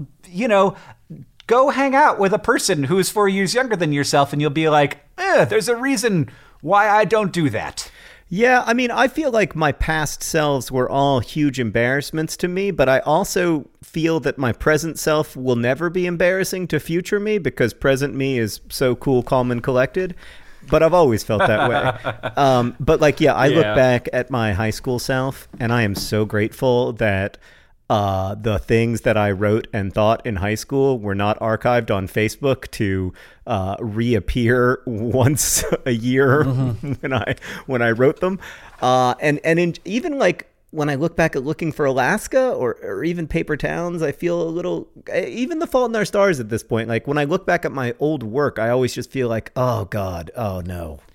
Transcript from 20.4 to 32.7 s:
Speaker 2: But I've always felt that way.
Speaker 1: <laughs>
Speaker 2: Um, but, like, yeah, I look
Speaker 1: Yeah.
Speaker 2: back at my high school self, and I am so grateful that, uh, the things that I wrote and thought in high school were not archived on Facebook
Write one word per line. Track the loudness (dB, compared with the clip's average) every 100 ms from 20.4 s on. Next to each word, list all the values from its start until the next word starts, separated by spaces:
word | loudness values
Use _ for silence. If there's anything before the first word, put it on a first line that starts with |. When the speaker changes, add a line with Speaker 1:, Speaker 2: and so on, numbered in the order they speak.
| -20 -16 0
Speaker 2:
But | 4
I've | 6
always | 6 4 2
felt | 0 0
that | 2 2 2
way. | 0 0 -2 -6 -6 -6
Speaker 1:
<laughs> | 2
Speaker 2:
Um, | 4 4 0 -2
but, | 2 4
like, | 4 4
yeah, | 2
I | 4 4
look | 4 4
Speaker 1:
Yeah. | 4
Speaker 2:
back | 4 4 0
at | -4 -2
my | -2 0
high | 0 -2
school | -4 -4 -4
self, | -2 -2 -2 -6 -16 -6
and | 0
I | 2
am | 0 -2
so | -2 -2
grateful | 0 0 -2 0 2 2 0
that, | 0 0 0 -2 -8 -20 -20 _ _ -2
uh, | 0 0 -2 -4 -4
the | -2 -2
things | 2 2 2 0
that | 0 2
I | 2
wrote | 2 2 0 -2
and | -6 -4
thought | 0 2 2 -2
in | -4
high | -4 -4
school | -4 0 0 0
were | -4 -2
not | -2 0
archived | -2 0 2 0 0
on | -2 -2
Facebook | -2 -2 0 -2 -2 -4